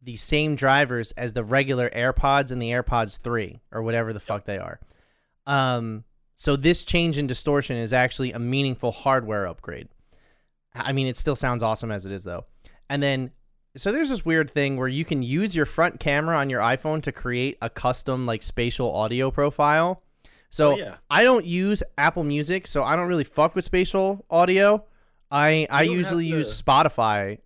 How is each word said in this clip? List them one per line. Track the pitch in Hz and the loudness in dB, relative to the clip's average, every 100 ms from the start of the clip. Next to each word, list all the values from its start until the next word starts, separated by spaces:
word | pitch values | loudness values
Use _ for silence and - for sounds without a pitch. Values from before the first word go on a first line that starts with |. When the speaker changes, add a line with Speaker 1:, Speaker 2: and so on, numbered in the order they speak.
Speaker 1:
the | 123 113 | -12 -10
same | - 151 151 143 | 0 2 2 2
drivers | 135 135 139 123 113 | 4 4 2 -2 -6
as | - 120 | -6 -6
the | 113 | -4
regular | 107 131 135 127 120 | 0 0 2 0 -2
AirPods | - 123 127 139 139 131 | 0 0 2 2 2 0
and | 123 | -2
the | 117 | -2
AirPods | 120 120 120 110 - | -2 0 0 -2 -4
three | 123 117 101 - _ | -4 -4 -4 -10 _
or | 113 | -6
whatever | 113 117 113 | -2 -2 -2
the | 107 | -6
Speaker 2:
Yep. | - | -6
Speaker 1:
fuck | 104 - | -8 -6
they | 98 | -8
are. | 87 82 - _ _ _ _ _ - | -8 -14 -20 _ _ _ _ _ -2
Um, | 139 131 123 113 110 113 _ _ - | 0 2 0 -4 -8 -12 _ _ -6
so | - 139 | 0 2
this | 147 175 | 4 2
change | - 175 170 143 | 2 0 2 0
in | 143 | -2
distortion | 123 - 143 139 123 | -2 0 0 0 -4
is | 113 | 0
actually | 127 123 - 131 | 2 2 0 -6
a | 117 | -4
meaningful | 120 135 139 123 120 | -2 0 -2 -2 -4
hardware | 113 139 131 110 104 95 | -2 0 0 0 -4 -4
upgrade. | 85 - 73 76 - _ _ _ _ _ _ _ | -8 -12 -14 -14 -20 _ _ _ _ _ _ _
I | - - | -8 -4
mean, | 135 131 | -2 -2
it | 120 | -2
still | - 135 | -2 -2
sounds | 135 120 | -2 0
awesome | 113 110 113 | -2 -2 -4
as | 104 | -8
it | 95 | -8
is, | 98 | -10
though. | 92 87 - _ - - - | -8 -10 -12 _ -20 -20 -8
And | 143 | -2
then, | 143 135 127 - _ _ _ - | -2 -2 -6 -12 _ _ _ -6
so | 196 | -2
there's | 254 311 | 0 0
this | 247 | -2
weird | 165 160 143 | 0 0 0
thing | - 139 135 | 0 0 0
where | 127 | -2
you | 135 | -2
can | 160 147 | -2 -2
use | 123 143 208 | -2 0 0
your | 170 143 | 0 0
front | - 170 - | 2 0 0
camera | - 143 160 165 | 0 0 0 0
on | 139 | 0
your | 127 | 0
iPhone | 110 127 156 156 | 0 0 -2 -4
to | 143 | -4
create | - 123 120 131 - | -6 -4 -4 -4 -4
a | 113 | -8
custom, | - - - - 131 123 | -4 -2 -2 -2 -4 -2
like, | 113 | -4
spatial | - - 120 - 120 | -4 -2 -2 -2 -2
audio | 80 110 120 131 | 0 -2 0 -2
profile. | 131 143 - 147 151 170 185 _ _ - _ _ | 0 0 2 2 4 2 -2 _ _ -20 _ _
So | - 151 | 2 4
Speaker 2:
Oh, | 135 | 4
yeah. | - 90 - | -2 -14 0
Speaker 1:
I | 147 | 4
don't | 247 247 170 | 4 4 2
use | 175 196 208 - - | 0 0 0 -2 0
Apple | 147 180 | 0 2
Music, | 151 147 147 185 - | -2 -2 -2 -4 -2
so | 147 | -2
I | 127 160 | 0 0
don't | 180 | 0
really | 175 | -2
fuck | 139 - 156 | 0 2 2
with | - | 2
spatial | - 185 180 196 190 196 - | 0 0 2 2 0 -2 0
audio. | 165 180 190 202 214 - _ _ _ _ | 4 4 6 6 4 0 _ _ _ _
I, | 143 151 160 156 | 2 4 4 2
I | 143 | 2
Speaker 2:
You | 165 | 2
don't | 180 | 2
have | |
Speaker 1:
usually | 180 170 165 | 0 0 0
Speaker 2:
to | 160 | 0
Speaker 1:
use | 147 - | -2 -2
Spotify, | - 135 156 - 110 104 98 107 | 4 6 4 4 2 2 -2 -6